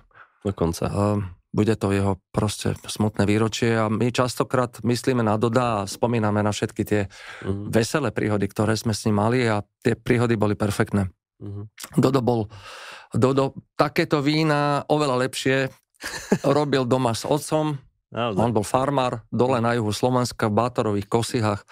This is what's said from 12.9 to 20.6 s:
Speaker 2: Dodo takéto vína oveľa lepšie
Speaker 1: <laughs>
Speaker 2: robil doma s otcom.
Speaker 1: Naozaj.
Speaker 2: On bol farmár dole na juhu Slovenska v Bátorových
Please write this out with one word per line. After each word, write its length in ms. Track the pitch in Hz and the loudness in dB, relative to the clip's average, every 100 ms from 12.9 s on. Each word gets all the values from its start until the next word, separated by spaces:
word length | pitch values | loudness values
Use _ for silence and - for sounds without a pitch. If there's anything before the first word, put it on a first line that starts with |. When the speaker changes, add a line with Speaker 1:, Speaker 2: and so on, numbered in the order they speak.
| - - | -20 -6
Speaker 2:
Dodo 440 | 117 127 135 135 - - - | 2 2 4 0 -4 -18 -2
takéto 440 | 147 - 160 156 | 0 0 0 2
vína 640 | 139 156 160 147 147 143 - | 2 2 2 2 2 0 0
oveľa 300 | 151 147 127 | 0 2 0
lepšie 480 | 127 - 135 135 131 - _ _ | -2 -2 0 0 -2 -8 _ _
Speaker 1:
<laughs> 460 | - - - 175 - | -12 -12 -2 0 2
Speaker 2:
robil 360 | 143 147 135 | 2 2 0
doma 280 | 123 127 127 | 2 2 2
s 120 | 113 | -2
otcom. 540 | - 143 - 156 156 143 - _ _ | -2 -2 0 -2 0 -4 -12 _ _
Speaker 1:
Naozaj. 280 | 110 117 95 | -6 -2 0
Speaker 2:
On 140 | 117 | 2
bol 100 | 110 | 0
farmár 640 | 101 127 135 139 127 120 - | 0 0 2 0 0 -4 -6
dole 280 | 113 127 127 | 0 2 2
na 140 | 117 | 2
juhu 180 | 120 107 | 0 0
Slovenska 560 | 101 127 127 123 - 113 | 0 2 2 0 0 0
v 120 | |
Bátorových 500 | 104 | 2